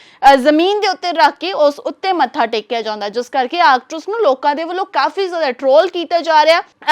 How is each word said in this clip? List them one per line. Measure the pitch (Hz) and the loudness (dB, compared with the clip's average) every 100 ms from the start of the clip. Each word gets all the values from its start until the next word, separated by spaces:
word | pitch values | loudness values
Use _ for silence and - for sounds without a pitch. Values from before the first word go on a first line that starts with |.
| - - 262 | -20 0 4
ਅ, | 277 | 4
ਜ਼ਮੀਨ | 254 302 359 415 | 4 2 2 0
ਦੇ | 403 | -2
ਉੱਤੇ | 359 359 | -4 -4
ਰੱਖ | 330 302 - | 0 0 0
ਕੇ | 339 | -6
ਉਸ | 392 294 285 | 0 0 0
ਉੱਤੇ | - - 381 | -8 -6 -2
ਮੱਥਾ | 349 254 277 233 | -2 -2 -2 -4
ਟੇਕਿਆ | 226 214 233 | -4 -6 -6
ਜਾਂਦਾ, | 220 214 208 | -6 -8 -8
ਜਿਸ | 208 240 | -8 -6
ਕਰਕੇ | 277 254 349 | -4 -4 0
ਐਕਟਰੈਸ | 320 262 - 320 311 | 2 2 -2 -12 -8
ਨੂੰ | 440 | -2
ਲੋਕਾਂ | 370 262 294 | 0 0 -2
ਦੇ | 285 | -2
ਵੱਲੋਂ | 330 359 | -4 -6
ਕਾਫੀ | 392 311 285 311 392 | -6 -2 -2 -2 -6
ਜ਼ਿਆਦਾ | 339 302 | -4 -4
ਟ੍ਰੋਲ | 240 269 285 359 | -2 2 2 2
ਕੀਤਾ | 349 330 339 | -2 -4 -4
ਜਾ | 330 311 | 0 2
ਰਿਹਾ। | 302 330 - _ - | 4 2 -2 _ 2